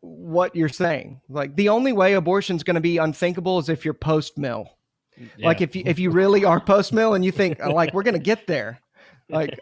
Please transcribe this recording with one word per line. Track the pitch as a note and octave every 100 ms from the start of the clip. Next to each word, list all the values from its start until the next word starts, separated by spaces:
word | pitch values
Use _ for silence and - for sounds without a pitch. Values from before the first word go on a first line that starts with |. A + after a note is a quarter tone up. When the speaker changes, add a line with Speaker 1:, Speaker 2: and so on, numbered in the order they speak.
Speaker 1:
what | E3 D#3+ E3+ E3 F3+ E3+
you're | D#3
saying. | - F3 D3 - B2 -
Like, | C#3+ C#3 D3
the | G3+
only | A3 C4
way | G#3 F#3 G3
abortion's | E3 G3 G3 F3
gonna | - E3+
be | E3 E3+
unthinkable | D#3+ - F3+ F3+ F3 F#3
is | D3
if | D#3+ D#3
you're |
post-mill. | - D#3 D#3 - - C#3 A2+ G2+ _ _ _ _ _ A#2 -
Speaker 2:
Yeah. | E3
Speaker 1:
Like, | E3
if | E3+
you, | F#3 F3+
if | D#3+
you | F3+
really | E3+ G3 G3+
are | G3 E3+
post-mill | - G3+ G3 A3 A3+
and | G3
you | F#3
think, | - F#3+ D#3+
Speaker 2:
<laughs> | C#3+
Speaker 1:
like, | D#3 D#3+
"We're | F#3+
gonna | G#3+ F3+
get | D#3 A3 -
there." | D3 G#2+ A#2+ _ _ - _ -
Like, | D#3+ D3 -